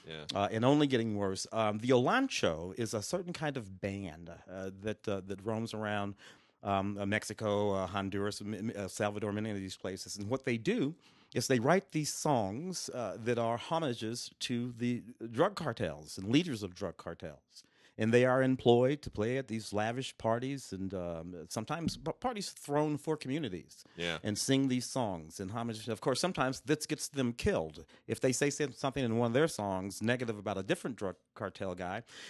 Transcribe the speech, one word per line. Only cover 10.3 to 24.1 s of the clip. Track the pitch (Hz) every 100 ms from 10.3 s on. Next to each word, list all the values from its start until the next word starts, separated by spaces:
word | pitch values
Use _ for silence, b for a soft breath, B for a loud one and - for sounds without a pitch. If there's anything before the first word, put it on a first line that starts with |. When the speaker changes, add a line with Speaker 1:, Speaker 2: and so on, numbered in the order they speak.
| 131
Speaker 2:
they | - 117
do | 110 233 147 165 b b b
is | - -
they | 127
write | 123 185 -
these | 156 147
songs, | - 156 131 98 110 180 175 -
uh, | 123 110 92
that | 113 117
are | 113 117 -
homages | 165 156 117 110 120 - -
to | - 120 123 117
the | 120 120 95 - 113
drug | 117 185 202
cartels | 156 113 87 73 78 -
and | 95
leaders | 139 180 113
of | 98 90
drug | 95 -
cartels. | 87 82 82 69 _ - - b b b
And | 110
they | 120 127
are | 127
employed | 131 127 123 120 127 147
to | -
play | - 110 131
at | 127
these | 110 107
lavish | 101 107 123 127 -
parties | 113 117 131 139 -
and, | 95 95
um, | 92 87 82 85 87 85
sometimes | 113 110 156 160 -
p-, | 147 -
parties | 247 214 -
thrown | - - 147 151 147
for | - 151
communities | 131 147 131 87 - - - B
Speaker 1:
Yeah. | 85